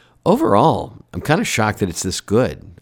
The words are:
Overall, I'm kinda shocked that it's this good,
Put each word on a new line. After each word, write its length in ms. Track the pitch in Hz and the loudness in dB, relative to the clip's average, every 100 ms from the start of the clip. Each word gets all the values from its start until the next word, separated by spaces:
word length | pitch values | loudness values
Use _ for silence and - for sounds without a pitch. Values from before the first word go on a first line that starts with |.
| _ _ - | _ _ 0
Overall, 680 | 233 330 101 151 98 - - - | 0 4 4 4 2 -4 -14 -14
I'm 80 | - | -8
kinda 220 | - 165 | -2 0
shocked 340 | - - 107 - | 0 -2 -2 -2
that 100 | 95 | -4
it's 140 | - | -4
this 180 | 92 - | -6 -6
good, 420 | - 107 120 - - - | 0 0 0 -4 -16 -8